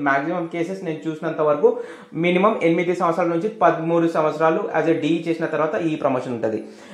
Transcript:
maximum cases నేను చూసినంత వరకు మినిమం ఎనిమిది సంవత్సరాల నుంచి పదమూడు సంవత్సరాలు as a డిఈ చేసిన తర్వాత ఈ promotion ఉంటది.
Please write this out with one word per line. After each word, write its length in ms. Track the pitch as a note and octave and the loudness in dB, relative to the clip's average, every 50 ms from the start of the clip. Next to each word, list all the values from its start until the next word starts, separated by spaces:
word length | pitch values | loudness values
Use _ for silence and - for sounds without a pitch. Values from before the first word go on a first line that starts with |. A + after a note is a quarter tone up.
| C#3+ | 0
maximum 520 | C#3 C3+ C#3 D3 E3 F3+ F3+ E3+ E3 - | 0 0 0 0 -2 -4 -4 -4 -4 -4
cases 280 | E3+ E3 F3 F#3+ F#3+ F#3 | -4 -4 -4 -6 -8 -6
నేను 240 | E3 D3+ D3+ - D#3+ | -8 -8 -6 -6 -8
చూసినంత 320 | D#3 - F3 D#3+ D3+ D#3 | -6 -6 -6 -6 -2 0
వరకు 400 | D#3 D3+ D3 D3 - A#3+ B3 - - - - - - - - | 2 2 2 4 4 2 2 2 -6 -12 -14 -18 -16 -10 -4
మినిమం 460 | D#3 E3+ F3 F3+ F3+ F#3+ G#3+ - - D#3+ | -2 0 2 4 4 4 2 2 2 2
ఎనిమిది 320 | E3 E3 E3+ F3 E3+ F3+ | 2 2 2 2 0 0
సంవత్సరాల 340 | F3 F#3 E3 E3 F#3+ F3 E3+ | 0 0 0 0 0 0 0
నుంచి 200 | E3+ E3 F3 G#3+ | 0 -2 -2 -4
పదమూడు 600 | - - F#3 E3 D#3+ D#3+ D#3+ E3 E3+ E3+ E3 E3 | -2 2 2 2 4 2 0 0 2 2 2 2
సంవత్సరాలు 600 | - E3+ D#3 D#3 D3+ D3+ D#3+ D#3+ E3 G3 G3+ - - D#3+ | 2 2 0 0 0 2 2 2 2 2 -2 -2 -2 0
as 120 | D3+ D#3+ | 2 2
a 100 | D#3+ - | 2 2
డిఈ 240 | D3+ D3+ E3+ - - E3+ | 2 0 0 0 0 -2
చేసిన 180 | D#3+ - E3+ | -4 -2 -2
తర్వాత 360 | D3 - D3 D#3 D#3 D#3 - E3 | -2 -2 0 -2 0 -2 -2 -2
ఈ 140 | D#3+ D3+ | -2 -2
promotion 360 | - D3 C#3 B2+ B2+ A#2+ C3 B2 | 0 0 0 0 0 -2 -4 -6
ఉంటది. 320 | A2 A2 A2 G#2+ G#2+ - - - - - - | -2 -2 -2 -2 -4 -6 -8 -16 -20 -20 -20